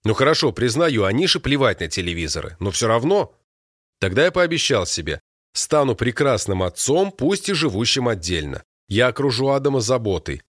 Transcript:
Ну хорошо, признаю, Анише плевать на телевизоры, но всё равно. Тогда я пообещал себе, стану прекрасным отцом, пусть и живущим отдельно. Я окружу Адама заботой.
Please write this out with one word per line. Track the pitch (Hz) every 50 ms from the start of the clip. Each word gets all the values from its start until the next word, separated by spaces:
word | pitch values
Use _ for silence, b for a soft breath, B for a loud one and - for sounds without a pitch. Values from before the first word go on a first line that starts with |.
| _
Ну | 107 107
хорошо, | - 135 147 160 - - 135
признаю, | 104 - 117 120 110 147 170 165 135 110 98
Анише | 95 101 131 185 180 - 180
плевать | - 131 139 139 135 117 95 -
на | 85
телевизоры, | 80 - 95 90 87 85 85 82 76 - 82 - - - -
но | 95 101
всё | 92 - 120
равно. | 110 113 117 120 160 196 208 - - _ _ _ _ _ _ _ _ _ _ _ _ _ _
Тогда | - 98 92 123 156
я | 175
пообещал | - 185 175 170 170 156 - - 135 104 90
себе, | - - - 80 82 73 71 _ _ _ _ _ _ _
стану | - - - 151 151 143 135 113
прекрасным | - 117 123 117 - 147 139 120 101 - - 98 92
отцом, | 92 90 - - - - 143 175 196 196
пусть | - - 131 165 202 196 - -
и | 202
живущим | 147 160 139 92 101 120 - - 139 123
отдельно. | 120 113 90 80 87 90 80 76 71 65 65 - _ _ _ _
Я | _ 98 107 123
окружу | 127 117 - 139 143 117 117 135 135
Адама | 139 139 135 143 135 131
заботой. | 110 110 131 123 113 104 95 80 - - 69 65 _